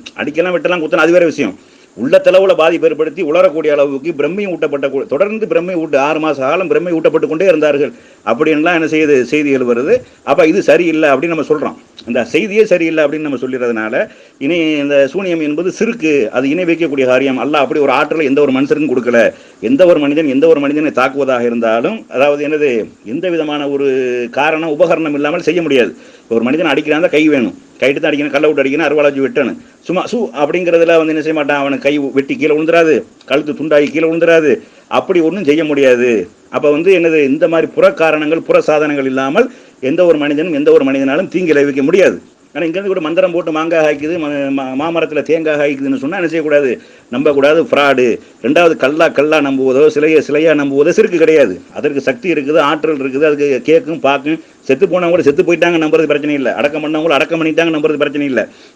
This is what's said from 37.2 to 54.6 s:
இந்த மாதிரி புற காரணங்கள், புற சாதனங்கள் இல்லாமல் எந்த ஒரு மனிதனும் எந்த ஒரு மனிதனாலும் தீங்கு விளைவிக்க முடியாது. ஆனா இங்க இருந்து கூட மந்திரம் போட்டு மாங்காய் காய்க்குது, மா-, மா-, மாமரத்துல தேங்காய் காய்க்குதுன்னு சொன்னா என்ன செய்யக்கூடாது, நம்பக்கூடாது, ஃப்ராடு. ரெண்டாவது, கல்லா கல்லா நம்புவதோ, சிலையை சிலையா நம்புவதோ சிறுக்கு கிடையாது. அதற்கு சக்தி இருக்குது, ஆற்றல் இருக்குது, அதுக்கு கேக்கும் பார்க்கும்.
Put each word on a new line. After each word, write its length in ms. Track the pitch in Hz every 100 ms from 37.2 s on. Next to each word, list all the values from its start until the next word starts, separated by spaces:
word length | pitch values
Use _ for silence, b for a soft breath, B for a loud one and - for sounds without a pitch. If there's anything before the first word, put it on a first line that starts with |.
இந்த 240 | 139 156 165
மாதிரி 240 | 160 151 147
புற 180 | 185
காரணங்கள், 480 | 190 160 156 151 160
புற 200 | - 170
சாதனங்கள் 440 | 156 151 151 143 135
இல்லாமல் 460 | 131 135 180 247 B B B
எந்த 260 | 131 170 175
ஒரு 120 | 156
மனிதனும் 360 | 147 147 180
எந்த 180 | 143 151
ஒரு 140 | 156 135
மனிதனாலும் 420 | 135 135 151 185
தீங்கு 260 | - 175
விளைவிக்க 300 | 143 143 135
முடியாது. 380 | 135 185 175 87 - _ _
ஆனா 120 | 143 170
இங்க 140 | 175
இருந்து 140 | 202 185
கூட 40 |
மந்திரம் 320 | 151 170 185
போட்டு 200 | 170 170
மாங்காய் 320 | 156 165 165
காய்க்குது, 360 | 151 139 151 175
மா-, 300 | 147 143 139
மா-, 240 | 139 131 131
மாமரத்துல 420 | 165 170 151 147
தேங்காய் 380 | 139 165 156 147
காய்க்குதுன்னு 380 | 147 135 135 131
சொன்னா 180 | 139 190
என்ன 120 | 165
செய்யக்கூடாது, 540 | 160 151 147 135 104 B B B
நம்பக்கூடாது, 540 | 123 151 139 139 165 131
ஃப்ராடு. 480 | 139 143 131 123 95 B B
ரெண்டாவது, 340 | 117 160 170 -
கல்லா 320 | 131 156 160
கல்லா 300 | 127 151 151
நம்புவதோ, 500 | 139 135 131 131 151
சிலையை 360 | 147 156 156 127
சிலையா 260 | 147 160 147
நம்புவதோ 340 | 143 139 151
சிறுக்கு 280 | 175 214 170
கிடையாது. 440 | 160 156 117 90 -
அதற்கு 280 | - 143 139
சக்தி 320 | 143 - 185
இருக்குது, 240 | 151 135 156
ஆற்றல் 400 | 143 156 156 143
இருக்குது, 260 | 135 131
அதுக்கு 380 | 156 143 143 123 123
கேக்கும் 340 | 160 139 160
பார்க்கும். 420 | 135 139 139 160 B B